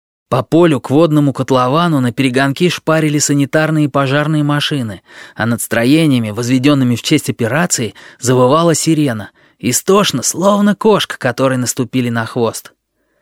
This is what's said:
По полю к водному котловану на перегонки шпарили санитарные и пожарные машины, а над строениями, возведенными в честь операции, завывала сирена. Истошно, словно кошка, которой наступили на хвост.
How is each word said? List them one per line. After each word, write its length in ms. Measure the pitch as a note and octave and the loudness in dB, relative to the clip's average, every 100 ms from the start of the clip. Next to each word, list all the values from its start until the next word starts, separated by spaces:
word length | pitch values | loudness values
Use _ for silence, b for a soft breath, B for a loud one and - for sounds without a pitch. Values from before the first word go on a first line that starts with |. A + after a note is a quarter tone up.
| _ _ _ | _ _ _
По 140 | B2 | -4
полю 360 | - D#3 E3+ C3 | 0 2 2 2
к 120 | - | 0
водному 420 | C#3 E3+ D3+ C#3+ | 2 2 2 2
котловану 680 | B2+ B2+ C3 B2+ D3 F3 D3+ | -2 0 0 2 0 2 0
на 100 | B2 | 0
перегонки 580 | A2+ C3+ B2 C#3 C3+ F3+ | 0 0 0 0 0 -2
шпарили 480 | - - D#3+ D#3 D3 | 0 0 0 2 0
санитарные 680 | C#3+ C#3+ C#3 D#3 D#3 D#3 D3 | 0 0 0 0 0 0 0
и 20 | |
пожарные 560 | C#3 C3+ C#3+ D3+ D#3 | 0 0 0 0 0
машины, 580 | D3 D3 - D3 A#2 F#2 B B B - | 0 -2 -2 -4 -6 -10 B B B -6
а 120 | A2 | -2
над 140 | A#2 | -2
строениями, 680 | - A2 A#2+ D#3 D#3+ B2+ A2 | -2 0 2 2 4 2 -2
возведенными 680 | G#2 A#2+ C3 C3 C#3+ B2+ A#2+ | -4 -2 0 2 2 2 0
в 60 | |
честь 280 | - D3+ - | 0 -2 -2
операции, 680 | - A2+ C#3 F3 - A2 B B B | -4 -2 -2 -2 -2 -6 B B B
завывала 560 | A2+ B2+ B2+ D3+ E3+ D#3 | 0 2 4 4 2 0
сирена. 560 | D#3+ D#3 D3 A2 G2 b b b | 0 0 0 -4 -10 b b b
Истошно, 640 | A2+ A#2+ - G3 F#3 A#2+ | -4 -2 2 2 2 -2
словно 540 | - - F#3+ G3+ G#3 G3+ | -4 -2 0 2 0 2
кошка, 420 | A3 G3 - - | 2 2 0 -4
которой 400 | C3 - C3 B2+ | -4 0 -2 0
наступили 520 | A#2+ - B2 C3 A#2+ | -4 -4 -4 -2 -2
на 160 | A#2 A2+ | -4 -4
хвост. 480 | B2+ A2+ - - _ _ _ _ _ | -2 -4 -4 -14 _ _ _ _ _